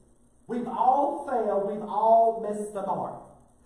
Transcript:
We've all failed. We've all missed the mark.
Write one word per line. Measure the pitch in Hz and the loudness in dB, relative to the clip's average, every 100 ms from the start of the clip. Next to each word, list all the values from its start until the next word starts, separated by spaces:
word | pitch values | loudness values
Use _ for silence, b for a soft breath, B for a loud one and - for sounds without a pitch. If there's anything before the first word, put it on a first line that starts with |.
| _ _ _ _ - | _ _ _ _ -8
We've | 240 - | -6 -4
all | - 247 277 285 - - | 0 2 4 2 -2 -4
failed. | 240 208 196 202 | -2 0 0 -2
We've | 208 - | -4 -6
all | 196 220 226 226 226 208 | 0 6 6 6 2 -4
missed | 208 208 | -6 -8
the | 196 196 | -6 -4
mark. | - - - - - _ _ | -4 -6 -10 -18 -20 _ _